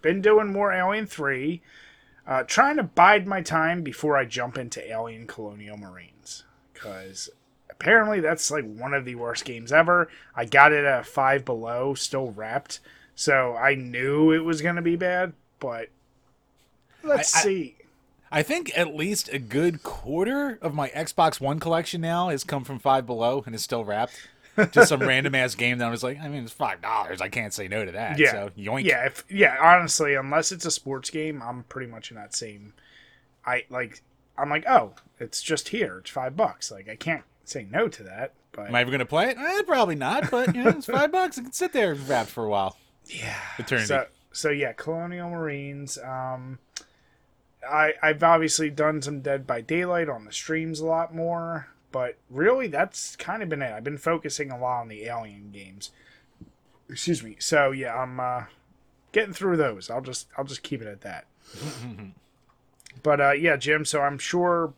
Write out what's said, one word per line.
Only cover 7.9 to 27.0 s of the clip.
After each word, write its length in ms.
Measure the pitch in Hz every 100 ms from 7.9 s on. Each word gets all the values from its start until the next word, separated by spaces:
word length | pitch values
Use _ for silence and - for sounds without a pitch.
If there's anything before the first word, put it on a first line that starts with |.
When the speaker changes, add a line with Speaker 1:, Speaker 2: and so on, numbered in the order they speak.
| 226 214 208
Speaker 1:
that's, 300 | 156 165 -
like, 140 | 151
one 300 | 113 107 131
of 100 | 139
the 100 | 127
worst 300 | 120 117 117
games 260 | - 117 113
ever. 360 | 151 170 175 165 - -
I 100 | -
got 280 | 117 139 147
it 120 | 147
at 160 | 143 127
a 40 |
Five 400 | - - 135 139
Below, 500 | 127 117 113 120 135
still 360 | 135 - 135 127
wrapped, 480 | 104 110 120 - - _ - _
so 400 | - - 139 123
I 200 | 117 135 135
knew 560 | 127 123 131 147 160
it 80 | 160
was 200 | 160 160
gonna 200 | 165 170
be 140 | 170 170
bad, 380 | 180 180 185 - _ _
but 280 | 135 117 113 _ _ _ _ _ _ _ _ _ _ _
let's 320 | 311 285 - 165
Speaker 2:
I, 20 |
I, 40 |
Speaker 1:
see. 340 | 208 190 139 _ _ _ _ _ _
Speaker 2:
I 100 | 151
think 340 | 143 330 330 160
at 200 | 170 151
least 320 | 175 214 -
a 100 | 139
good 440 | 117 131 175 156
quarter 760 | - - 123 156 208 277 285 226
of 120 | 160
my 140 | 151 135
Xbox 500 | 147 160 - 165 -
One 200 | 135 156
collection 400 | 165 165 165 170
now 280 | 165 170 180
has 120 | 139
come 200 | - 143
from 140 | 127 131
Five 260 | 139 135 120
Below 380 | 117 117 135 120
and 80 |
is 80 | 110
still 220 | - 120
wrapped. 440 | 104 104 123 - - _ - - 190
Just 160 | 247 220
some 120 | 139
Speaker 1:
<laughs> 60 | 139
Speaker 2:
random-ass 480 | 131 139 131 127
game 220 | - 120 123
that 80 | 117
I 40 |
was 120 | 117
like, 160 | 123 143
"I 100 | 151
mean, 160 | 143
it's 80 | 113
five 260 | - 135 92
dollars. 400 | 104 113